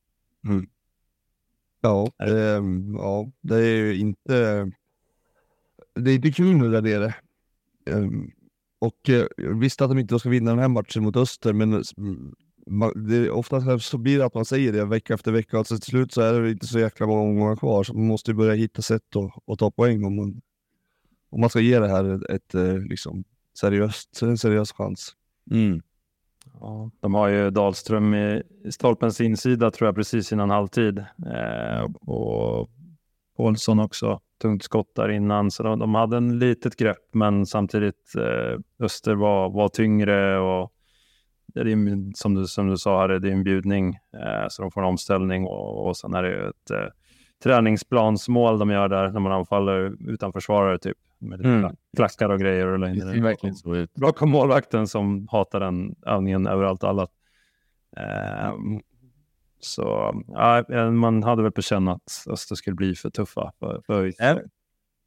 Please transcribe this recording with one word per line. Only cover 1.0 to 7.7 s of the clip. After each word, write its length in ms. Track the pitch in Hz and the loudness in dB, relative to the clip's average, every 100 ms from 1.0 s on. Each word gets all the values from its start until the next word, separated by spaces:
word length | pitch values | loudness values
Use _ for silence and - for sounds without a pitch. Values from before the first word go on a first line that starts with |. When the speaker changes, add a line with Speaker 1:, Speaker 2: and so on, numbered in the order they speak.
| _ _ _ _ _ _ _ _ | _ _ _ _ _ _ _ _
Speaker 1:
Ja, 280 | 113 101 113 - | 0 0 0 -4
Speaker 2:
Är 160 | 104 | -2
det? 160 | 110 107 104 | 0 0 0
Speaker 1:
ehm, 380 | 98 92 101 | -2 -4 -6
ja, 360 | 104 98 101 120 - | -8 -6 -6 -8 -10
det 160 | - 113 | -2 2
är 200 | 113 110 | 2 2
ju 220 | 107 95 | 0 -2
inte, 720 | 107 98 - 127 110 104 95 - _ _ _ _ _ _ _ _ _ _ - | -2 -4 -2 0 2 -2 -4 -10 _ _ _ _ _ _ _ _ _ _ -14
det 160 | - 127 | -2 2
är 40 | |
inte 180 | 131 151 | 2 2
kul 240 | 156 185 165 | 2 4 4
nu 140 | 117 | 4
där 120 | 110 | 2
nere. 320 | 107 104 110 - _ _ _ _ _ | 2 0 -2 -6 _ _ _ _ _